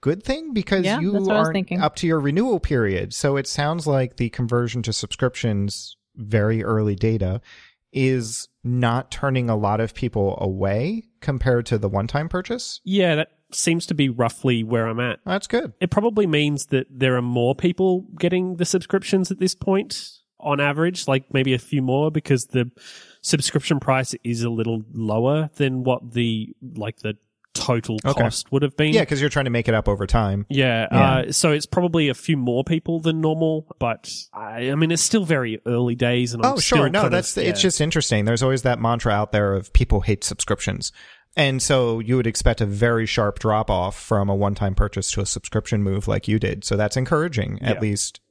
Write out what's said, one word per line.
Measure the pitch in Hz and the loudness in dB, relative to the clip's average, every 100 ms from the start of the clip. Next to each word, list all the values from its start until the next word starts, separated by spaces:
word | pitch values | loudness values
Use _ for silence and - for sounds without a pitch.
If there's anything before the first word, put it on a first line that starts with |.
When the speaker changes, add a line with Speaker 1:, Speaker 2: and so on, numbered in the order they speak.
Speaker 1:
good | 135 180 | -2 -2
thing | - 277 320 | -2 -4 -2
because | 226 - 196 185 | -4 0 0 2
Speaker 2:
Yeah, | 233 | 0
Speaker 1:
you | 175 | 0
Speaker 2:
that's | 202 190 | 0 2
what | 214 | 2
I | |
was | 214 | 2
Speaker 1:
aren't | 190 | 0
Speaker 2:
thinking. | 185 180 | -2 0
Speaker 1:
up | 151 - | 0 0
to | 165 | 0
your | 160 | 2
renewal | 143 151 254 190 | 2 2 2 0
period. | - 131 107 92 101 - | 0 2 2 0 -2 -2
So | 143 139 | 0 0
it | 135 | -2
sounds | - 147 170 151 | -2 -2 -2 0
like | 135 127 - | 0 0 -2
the | 120 | -4
conversion | - 120 120 120 120 | -2 -2 0 0 -2
to | 113 | -4
subscriptions, | 104 - - 127 - 117 101 101 - - - _ - | -4 -6 -2 -2 0 -2 0 -2 -4 -12 -20 _ -16
very | 104 107 104 113 | -2 2 2 2
early | - 110 107 98 | 0 0 2 0
data, | 110 110 92 98 - - - _ _ | 0 0 0 -2 -8 -20 -20 _ _
is | 135 131 127 110 - - _ | -2 0 0 -4 -8 -12 _
not | 123 123 120 120 - | -4 0 2 0 -2
turning | - 139 131 120 | -4 -2 0 0
a | 110 | 0
lot | 104 107 | 0 0
of | 113 - | -2 -4
people | 123 110 98 - | -4 0 0 0
away | 98 95 98 104 147 226 - _ | -4 -2 0 0 -2 -4 -8 _
compared | - 135 131 120 113 | -4 -2 2 2 2
to | 110 | -2
the | 104 | 0
one-time | 98 113 143 160 | -2 -2 -4 -4
purchase. | 180 180 240 - - | -6 -6 -8 -8 -12
Speaker 3:
Yeah, | 196 196 180 151 | -2 2 4 2
that | 160 _ _ | -2 _ _
seems | - - 165 - | -4 0 0 0
to | |
be | 147 139 | 0 0
roughly | 120 117 - 135 120 | 2 0 0 0 0
where | 110 117 113 | 0 0 0
I'm | 113 | -2
at. | 123 104 - | -2 -4 -4
Speaker 1:
That's | 190 - | -6 -2
good. | 233 175 - | -4 -4 -6
Speaker 3:
It | 180 | -2
probably | - 226 214 190 | 0 0 0 2
means | 151 147 143 - | 2 2 -2 -2
that | 135 135 | -2 -2
there | 131 131 127 | -2 0 2
are | |
more | 120 120 120 135 | 0 0 0 2
people | 175 175 190 180 - 165 | 0 2 2 0 -2 -4
getting | 175 185 185 175 | 0 0 -2 -2
the | 175 | -2
subscriptions | 185 - 196 - 190 185 | -2 0 -2 0 0 0
at | 190 | -2
this | 185 - | -2 -2
point | - 190 240 - - - _ _ | 0 0 0 -8 -12 -20 _ _
on | 147 143 | -2 0
average, | 143 143 170 180 - | 2 2 0 0 0
like, | 131 - | -2 0
maybe | 135 131 | 0 2
a | 127 | 0
few | - 143 | 0 -2
more, | 127 135 156 | 0 2 2
because | 156 - 131 - | -2 0 0 2
the | 127 120 - - - - _ | -2 -2 -4 -20 -20 -20 _
subscription | - 147 - 143 - 143 | -2 0 0 -2 0 0
price | - 131 127 - | 2 0 0 -6
is | 120 117 | -6 -2
a | 117 | -2
little | 113 113 113 110 | 0 -2 -2 -6
lower | - 110 107 123 151 156 - | -6 -2 2 2 2 -2 -2
than | 139 131 | 0 0
what | 127 123 120 | 0 0 -2
the, | 117 117 110 110 - 131 113 | -2 0 0 -4 -12 -14 -10
like, | 107 - | -8 -8
the | 107 104 _ _ _ | -8 -10 _ _ _
total | - - 120 - 110 135 | -8 -2 -2 -2 -4 -2
Speaker 1:
Okay. | 135 | 0
Speaker 3:
cost | 117 - - | 0 -2 -4
would | 135 | -2
have | 143 - | -2 0
been. | 151 | 2
Speaker 1:
Yeah, | 220 165 | 2 2
'cause | 143 | 0
you're | 143 | 0
trying | 147 131 | 0 0
to | |
make | 117 113 | 0 2
it | |
up | 110 104 | 2 2
over | 98 98 | 0 2
time. | 117 104 98 101 | 2 2 0 -2
Speaker 3:
Yeah, | 139 131 113 110 | 2 2 2 2
Speaker 1:
Yeah. | 117 135 | 4 6
Speaker 3:
uh, | 131 127 | 4 0
so | 147 165 | 0 2
it's | 151 - | 2 0
probably | - 180 165 147 | 0 2 2 2
a | |
few | 123 - 147 | 0 0 0
more | 123 120 139 | 2 0 0
people | 160 - 165 | -2 -2 -2
than | 160 160 | 0 0
normal, | 156 160 160 156 156 - | 0 2 0 0 -6 -4
but | 120 110 - - - | -4 -4 -8 -14 -14
I, | 107 107 113 127 | -12 -10 -6 -2
I | 143 | 2
mean, | 160 | 2
it's | 165 | 2
still | - 226 | 2 2
very | 170 151 120 110 - | 2 0 0 -4 -2
early | 120 123 120 | 2 2 2
days, | 120 123 123 | 2 2 0
and | 120 254 | 0 0
I'm | |
Speaker 1:
Oh, | 269 | 2
Speaker 3:
still | - 151 | 2 4
Speaker 1:
sure. | 143 | 4
No, | 190 | 2
Speaker 3:
kind | 190 | 2
Speaker 1:
that's | 175 - | 2 0
Speaker 3:
of, | - | -2
Speaker 1:
the, | 175 | -2
it's | 196 | 2
Speaker 3:
yeah. | 190 | 0
Speaker 1:
just | - | 2
interesting. | 151 160 - 110 104 | 0 0 0 0 2
There's | 117 | 2
always | 131 131 | 2 2
that | 131 117 | 0 0
mantra | 113 117 117 | 0 0 0
out | 104 107 | 0 0
there | 104 101 | 0 2
of | 98 - | 0 2
people | - 117 104 | 2 4 2
hate | 104 101 - | 2 -2 -2
subscriptions. | 101 - 101 - - - - - - _ - | -6 -4 -2 -2 -6 -8 -12 -20 -20 _ 0
And | 143 131 | 0 0
so | - 135 120 113 | 2 2 2 0
you | 113 127 | 0 0
would | 117 | 0
expect | - 127 117 | -2 -2 -2
a | 107 | -2
very | 101 117 117 110 | 0 2 2 0
sharp | - 104 - | 0 -2 -2
drop-off | 110 107 107 95 92 - | 0 0 0 0 -2 -6
from | - 107 101 | -2 0 2
a | 98 | 0
one-time | 101 101 101 95 | 0 0 -2 0
purchase | 104 - - | 0 -2 -4
to | 104 | -4
a | 98 | -4
subscription | - - 107 - 107 | -6 -4 -4 -2 0
move | 101 95 101 | 0 -2 -2
like | 101 - | -2 0
you | 107 | 0
did. | 104 104 - | 0 -4 -2
So | 101 | 0
that's | 107 131 | 0 -2
encouraging, | 127 156 170 123 - 101 | 0 0 0 -2 -4 -4
at | - 107 | -2 -2
Speaker 3:
Yeah. | |
Speaker 1:
least, | 107 101 - - _ | -2 -2 -4 -10 _